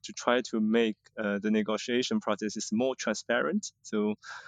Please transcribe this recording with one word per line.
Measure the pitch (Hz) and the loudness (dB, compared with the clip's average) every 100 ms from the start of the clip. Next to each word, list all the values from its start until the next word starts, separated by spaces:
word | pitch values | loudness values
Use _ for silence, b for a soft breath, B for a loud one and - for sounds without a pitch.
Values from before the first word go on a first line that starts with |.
| - | -14
to | |
try | - - 123 - | -4 2 2 2
to | 113 | 0
make, | 107 117 113 - - 120 | 4 4 4 0 -10 -4
uh, | 107 101 | -2 0
the | 107 | 2
negotiation | 107 104 107 - 123 - 107 | 2 2 -2 0 0 2 0
processes | 110 101 107 107 - | 0 -2 -2 -6 -2
more | 110 131 127 | 0 0 0
transparent. | 117 104 - 120 147 208 - - | -2 -2 0 0 0 -2 -4 -14
So | - 107 104 147 B B | -4 0 0 -2 B B